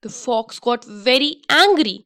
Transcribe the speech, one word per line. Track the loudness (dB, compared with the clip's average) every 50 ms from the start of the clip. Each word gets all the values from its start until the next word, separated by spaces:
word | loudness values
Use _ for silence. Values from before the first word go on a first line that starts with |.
| -16
The | -16 -16 -10
fox | -4 -2 -2 -2 -2 -4 -12 -6
got | -2 -2 -2 -2 -4 -14 -20 -4 0 2
very | 2 2 2 -2 -6 _ _ _ 2 2 4
angry. | 4 4 2 0 -2 -4 -12 _